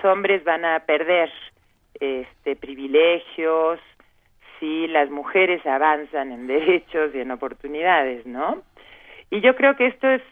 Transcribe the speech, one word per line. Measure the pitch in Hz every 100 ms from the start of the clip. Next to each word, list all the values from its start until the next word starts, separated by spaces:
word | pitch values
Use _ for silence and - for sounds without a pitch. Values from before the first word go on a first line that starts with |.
hombres | 196 190 202 196
van | 160 165 165
a | 160
perder, | - 151 160 175 160 - - _ _ _ _ -
este, | 139 131 127 _ 147 139
privilegios, | 135 135 139 143 170 170 - - 160 160 160 165 - _ _ _ _ _ - -
si | 156 160 165
las | 160 143
mujeres | 143 139 190 185 175 151
avanzan | 135 156 151 147 151 135
en | 120 127
derechos | 143 156 180 - 165 151
y | 135
en | 127
oportunidades, | 123 131 - 143 151 175 170 131 123 120
¿no? | 123 165 349 - _ - - - - -
Y | 208
yo | 240 254
creo | 277 277
que | 254
esto | 254 262
es, | 262 -